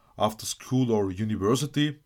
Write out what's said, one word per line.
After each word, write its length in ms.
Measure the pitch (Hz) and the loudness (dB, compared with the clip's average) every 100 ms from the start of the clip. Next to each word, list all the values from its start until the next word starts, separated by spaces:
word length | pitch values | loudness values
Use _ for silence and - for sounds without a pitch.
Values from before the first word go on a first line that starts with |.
| _ - | _ -2
after 300 | 107 110 - | 0 0 -8
school 440 | - - 131 123 | -10 -2 0 2
or 200 | 110 98 | 2 0
university 880 | 92 110 101 98 135 143 147 151 143 | -2 -2 0 2 2 0 0 -2 -2